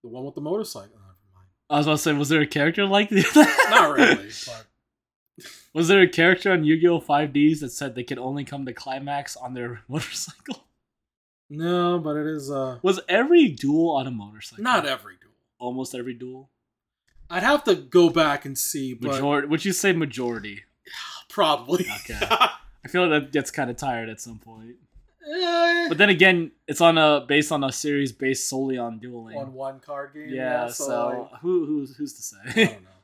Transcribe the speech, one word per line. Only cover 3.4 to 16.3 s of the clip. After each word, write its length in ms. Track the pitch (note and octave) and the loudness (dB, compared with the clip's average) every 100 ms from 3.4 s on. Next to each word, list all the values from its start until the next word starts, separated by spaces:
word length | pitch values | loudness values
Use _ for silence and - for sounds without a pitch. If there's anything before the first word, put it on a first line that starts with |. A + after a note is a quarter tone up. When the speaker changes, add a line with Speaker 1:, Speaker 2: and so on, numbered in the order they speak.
| D4+ - - | 6 6 4
Speaker 2:
<laughs> 20 | |
Speaker 1:
Not 260 | G#3+ D#4+ - | 6 4 4
really, 320 | C4 G#2 G2+ - - | 4 4 -4 -14 -14
but 200 | - - _ _ _ _ _ _ _ - - _ | -16 -20 _ _ _ _ _ _ _ -20 -20 _
Speaker 2:
Was 140 | D#3 E3 | -2 4
there 120 | G3 | 6
a 60 | F3+ | 6
character 440 | F3 E3+ F3+ G3 | 6 4 4 2
on 120 | F3+ | 2
Yu-Gi-Oh! 360 | D3+ D#3+ F3 E3 | 2 4 4 2
five 320 | - D3 D3+ | 0 0 2
Ds 280 | C#3 D3+ D3+ | 4 4 2
that 80 | C3+ | -6
said 260 | - C#3 A#2+ | -8 -8 -8
they 80 | |
could 140 | A#2+ C3 | -8 -8
only 240 | C3 C#3+ | -6 -8
come 220 | C#3 C#3 C3 | -10 -10 -10
to 80 | |
climax 640 | B2 C#3 C3+ C#3 C#3+ C#3 - | -12 -10 -10 -8 -8 -10 -14
on 160 | B2+ | -12
their 280 | B2+ A#2+ A#2 | -10 -10 -12
<laughs> 40 | - | -10
motorcycle? 760 | D3 - - - - - - _ _ _ _ _ _ _ _ _ | -10 -8 -10 -12 -16 -16 -16 _ _ _ _ _ _ _ _ _
Speaker 1:
No, 500 | D3 E3+ F3 F3 F3 | -8 -2 0 0 -2
but 180 | D#3 D3+ | -2 -4
it 100 | D3+ | -4
is, 240 | D#3 C#3 | -6 -6
uh, 280 | C#3 C3 B2 | -6 -6 -2
Speaker 2:
Was 180 | F#3 F#3+ - | -2 -2 0
every 400 | F#3+ C#4 F4 B3+ | 0 2 4 2
duel 420 | C3 C3+ D3+ E3 | 0 -2 0 0
on 160 | C#3+ C3 | 0 -4
a 40 | |
motorcycle? 520 | A#2 G2+ G#2 - - | -10 -12 -18 -20 -8
Speaker 1:
Not 220 | A#3+ A3 D3 | 0 0 0
every 300 | C3 - - | -8 -10 -20
duel. 100 | _ _ _ _ | _ _ _ _
Speaker 2:
Almost 360 | B2 B2+ B2+ B2+ | -10 -8 -8 -8
every 180 | B2 | -10
duel? 360 | A#2+ B2+ | -10 -14